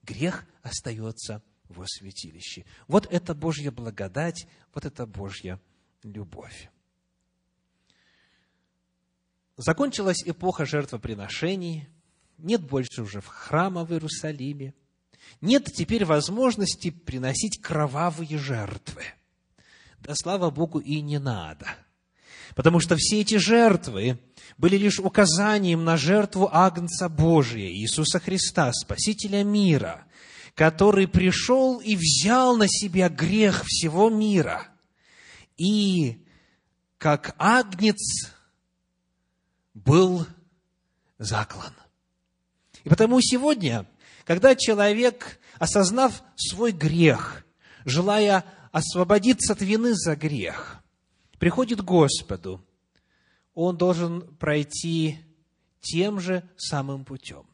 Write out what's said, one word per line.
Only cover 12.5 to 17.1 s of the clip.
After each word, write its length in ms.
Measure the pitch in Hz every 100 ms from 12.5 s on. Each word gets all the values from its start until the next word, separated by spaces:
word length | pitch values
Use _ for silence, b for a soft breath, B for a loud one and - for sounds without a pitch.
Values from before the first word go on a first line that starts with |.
| 226
больше 420 | 151 139 127 -
уже 180 | 104 101
в 60 | -
храма 560 | - - 151 185 180
в 80 | 165
Иерусалиме, 840 | 165 156 - 156 147 131 147 135 - _ _ _ b b b
нет 240 | 170 269 -
теперь 400 | - 165 226 180
возможности 840 | 151 147 208 262 208 196 - 175
приносить 720 | - -